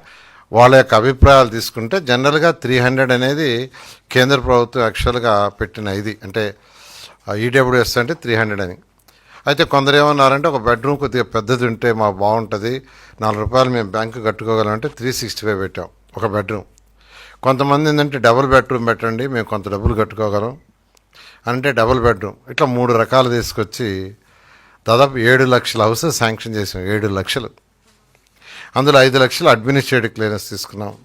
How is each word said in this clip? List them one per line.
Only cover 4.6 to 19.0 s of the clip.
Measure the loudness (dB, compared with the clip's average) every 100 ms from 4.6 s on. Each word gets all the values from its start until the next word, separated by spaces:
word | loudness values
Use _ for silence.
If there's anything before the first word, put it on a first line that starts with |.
| 2 0
యాక్చువల్గా | -2 -2 -2 0 2 2 0
పెట్టిన | -4 -10 -8 -6
ఇది, | -6 -6 -10
అంటే, | -8 -6 -6 -8 _ -20 -20 -20 -20 _ -10
ఆ, |
ఈడబ్ల్యూఎస్ | -6 0 2 2 2 2 0
అంటే | -2
త్రీ | -4 -2 0
హండ్రెడ్ | 0 -4
అని. | -6 -10 _ _ _ _ _ -8 -2
అయితే | 0
కొందరు | 0 2 4 4
ఏమన్నారంటే, | 4 4 4 4 0
ఒక | 0
బెడ్‌రూమ్ | 0 0 -2 -2
కొద్దిగా | -2 -2
పెద్దది | -2 -4 -2 -2 -2
ఉంటే | -2 -2
మాకు | 0 0 0
బాగుంటుంది, | 0 0 -2 -6 -4 -8 -10 -20 -20 -6
నాలుగు | -4 -2
రూపాయలు | 0 0 2
మేము | 0 -4
బ్యాంకు | -6 -6 -6
కట్టుకోగలం | -6 -4 -2 0 0
అంటే | -2 -6
త్రీ | -8 -6
సిక్స్టీ | -6 -8 -6 -4
ఫైవ్ | -4
పెట్టాం | -6 -8 -14 _ _ -6
ఒక | -4
బెడ్‌రూమ్. | -4 -4 -8 -12 _ _ _ _ -20 -20 _
కొంతమంది | -2 0 2 2 2
ఏంటంటే, | 0 0 0
డబుల్ | 2 4 4
బెడ్‌రూమ్ | 2 2 -2 -2
పెట్టండి, | -2